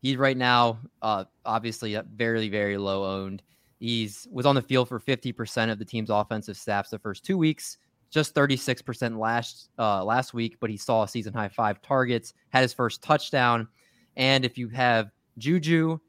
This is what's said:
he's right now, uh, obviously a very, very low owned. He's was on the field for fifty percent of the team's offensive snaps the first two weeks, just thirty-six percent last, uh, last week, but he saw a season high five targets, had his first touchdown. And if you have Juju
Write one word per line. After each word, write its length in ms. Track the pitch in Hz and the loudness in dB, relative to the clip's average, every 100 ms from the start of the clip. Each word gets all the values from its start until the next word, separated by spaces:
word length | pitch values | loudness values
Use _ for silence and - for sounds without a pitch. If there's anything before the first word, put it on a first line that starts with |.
he's 140 | 131 131 | -2 2
right 220 | 135 127 | 2 2
now, 420 | 123 123 120 110 127 _ | 4 6 4 2 -10 _
uh, 240 | 110 104 95 _ - | -2 -2 -4 _ -4
obviously 500 | 113 117 110 113 104 | -4 -4 -8 -6 -6
a 80 | |
very, 440 | 104 104 117 113 110 | -8 -4 0 0 0
very 300 | 104 101 101 | 0 0 -2
low 260 | 98 98 | -2 -2
owned. 400 | 98 98 98 98 _ _ _ _ | -2 -4 -6 -10 _ _ _ _
He's 480 | 117 117 110 104 - | -4 -4 -4 -8 -14
was 140 | 175 131 | 0 2
on 100 | 139 | 2
the 60 | |
field 260 | 117 131 123 | 2 0 0
for 100 | 117 | -4
fifty 360 | - 127 127 | -2 -2 -4
percent 360 | 113 110 - 113 | -8 -6 -2 -2
of 80 | 107 | -2
the 60 | |
team's 260 | 110 117 107 | -6 -6 -2
offensive 460 | 104 104 110 104 98 | 0 0 -4 -6 -12
snaps 340 | - 101 98 | -2 -2 -2
the 100 | 110 | -8
first 260 | 107 98 - | -10 -12 -4
two 120 | 190 | 0
weeks, 420 | 160 156 - - _ _ _ | 0 -2 -10 -16 _ _ _
just 220 | 156 151 | -2 0
thirty-six 480 | - 143 135 - 127 | 2 4 2 0 -4
percent 380 | - 120 120 113 | -4 -4 -4 -2
last, 520 | 110 117 117 - - - | 0 0 -2 -14 -20 -2
uh, 280 | 110 101 95 | 0 0 2
last 280 | 120 131 | 0 0
week, 220 | 120 117 - | -4 -6 -4
but 80 | 113 | -8
he 80 | 104 | -6
saw 260 | - 117 | 0 0
a 40 | 107 | 0
season 260 | 123 107 | -4 -6
high 160 | 113 104 | -6 -6
five 320 | - 110 101 | -2 -2 -2
targets, 520 | - 135 127 120 - _ _ | -2 0 2 0 -4 _ _
had 120 | 135 | 4
his 100 | 127 | 4
first 300 | - 123 - | 2 -2 -2
touchdown. 640 | - 151 - 143 120 117 113 _ _ _ _ - | 0 0 2 2 4 2 -2 _ _ _ _ 0
And 300 | 131 135 127 | 4 4 2
if 120 | 123 | -4
you 120 | 120 | -8
have 420 | 120 123 113 107 _ _ - | 0 4 4 0 _ _ -8
Juju 600 | 120 180 156 165 160 160 | 0 0 2 2 2 -2